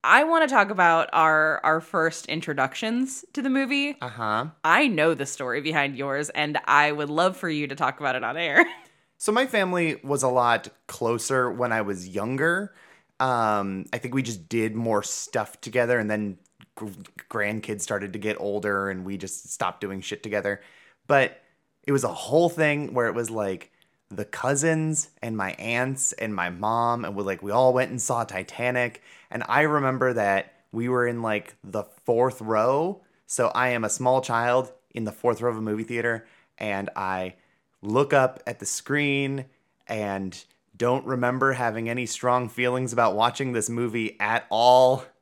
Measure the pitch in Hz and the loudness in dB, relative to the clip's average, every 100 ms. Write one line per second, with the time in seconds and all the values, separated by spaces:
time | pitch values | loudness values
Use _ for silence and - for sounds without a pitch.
0 | 135 233 311 330 302 254 202 190 175 165 | 8 6 8 4 6 4 4 4 6 6
1 | - - 160 156 156 147 - 156 160 170 | 4 4 6 6 2 2 2 0 0 0
2 | 160 156 - 151 170 139 135 - 220 233 | 0 -2 -6 -6 -4 0 -2 -2 -4 -2
3 | 262 - - - 269 262 269 277 285 285 | -4 -6 -10 -4 0 0 0 0 -2 -6
4 | 123 110 110 107 147 - 294 254 294 185 | -10 -4 -2 0 -2 -4 2 4 4 4
5 | 165 151 135 - 127 123 147 156 139 135 | 2 2 -4 -6 -4 -2 0 0 0 -2
6 | 139 139 147 - 151 147 - 143 147 147 | -4 -4 -4 -4 -2 -2 2 4 4 0
7 | 147 151 185 185 175 151 147 139 135 131 | -2 2 2 0 -4 -4 -4 -2 -2 -2
8 | 143 127 110 147 170 - 339 - - _ | -4 -2 -4 -4 2 4 2 0 -20 _
9 | _ _ - 220 262 226 185 180 165 143 | _ _ -2 0 0 0 0 0 0 -2
10 | 135 143 131 127 120 117 - _ - - | -4 0 2 2 4 2 -2 _ -18 -4
11 | 117 117 - 131 123 107 120 110 101 95 | -2 -2 0 0 0 0 -2 0 -2 -6
12 | 90 95 110 135 160 175 202 - - - | -6 -6 -4 0 0 0 -6 -14 -20 -20
13 | _ _ 131 123 110 104 98 95 92 123 | _ _ 0 2 2 2 -2 -6 -6 -8
14 | 120 131 120 104 80 117 110 110 117 104 | -4 -4 -4 -8 -4 -2 -2 -2 0 0
15 | - - - 120 104 - - 123 117 123 | 0 -10 -6 -4 -6 -10 -4 0 2 2
16 | 107 107 104 92 _ _ - - 107 95 | 0 -2 -4 -8 _ _ -20 -14 -14 -14
17 | - - - 110 104 107 107 104 - 101 | -20 -20 -8 -4 -2 -4 -6 -8 -4 -4
18 | 98 101 107 107 104 101 101 98 98 92 | -4 -6 -4 -4 -2 -2 -2 -2 -2 -4
19 | 92 98 95 - - - 92 - 98 95 | -6 -8 -8 -12 -12 -4 -4 -4 -8 -8
20 | 90 104 107 104 98 98 - - - _ | -8 -10 -4 -2 -2 -6 -10 -20 -20 _
21 | - 139 127 - _ _ _ _ - 139 | 2 4 4 -2 _ _ _ _ -2 0
22 | 117 - - 147 170 165 156 147 147 123 | 0 -6 0 4 4 2 0 0 -2 0
23 | 117 113 113 110 101 92 - _ _ _ | 0 0 -4 -4 -4 -4 -10 _ _ _
24 | _ 98 107 - 127 139 160 160 156 156 | _ -12 -10 -4 -2 0 2 0 0 -2
25 | - _ 117 110 95 - 110 117 131 135 | -6 _ -8 -4 -6 -6 -4 -2 -2 -2
26 | - - 110 101 90 87 107 117 117 120 | -4 -4 -6 -2 -4 -2 -2 0 0 -2
27 | 95 101 98 92 98 110 127 127 127 123 | -4 -4 -4 -6 -2 4 4 4 0 -4
28 | - 120 113 92 95 - 123 123 120 - | -4 -4 -4 -8 -10 -4 -2 0 -2 -6
29 | - - _ 113 - 131 151 147 135 131 | -20 -20 _ -8 0 2 4 2 0 2
30 | 127 117 101 98 - _ _ 110 120 123 | 0 2 2 2 0 _ _ -6 0 2
31 | 120 120 113 104 - - 95 104 101 - | 2 0 -2 -4 -6 -20 -8 -6 -8 -8
32 | - 117 123 113 110 110 117 139 170 196 | 0 2 2 0 -2 2 2 2 -2 -6
33 | _ _ _ - 117 - 127 120 110 - | _ _ _ -2 0 2 0 0 -2 0
34 | 127 131 127 117 120 123 127 - _ 117 | 2 2 0 -2 2 0 0 -12 _ -8
35 | 110 - 120 110 120 110 110 107 110 120 | -8 -2 -2 0 -2 -2 -4 -4 -4 -4
36 | 117 113 - _ _ _ 107 98 98 - | -2 -4 -8 _ _ _ -6 -4 -6 -6
37 | 95 95 92 - _ _ _ _ 101 117 | -4 -4 -6 -10 _ _ _ _ 0 2
38 | 143 143 131 - - - 101 - - 147 | 4 4 4 0 -12 -10 -8 -8 -4 -2
39 | 143 139 139 139 135 _ _ _ - 110 | 0 0 -2 -6 -10 _ _ _ -10 -6
40 | 104 98 95 85 - _ _ - 120 131 | -4 -6 -6 -10 -20 _ _ -2 0 2
41 | - 127 123 127 135 127 120 110 113 120 | 0 0 0 2 0 2 -2 -2 -4 -4
42 | 120 - 127 123 120 - 123 127 127 117 | -6 -2 2 2 0 -2 0 0 0 2
43 | 113 101 120 120 135 120 107 117 120 117 | 2 4 2 2 -4 -2 -2 -2 -2 -2
44 | 110 - 104 117 - 107 123 127 127 131 | -4 -4 0 0 0 4 8 10 8 4
45 | - _ | -4 _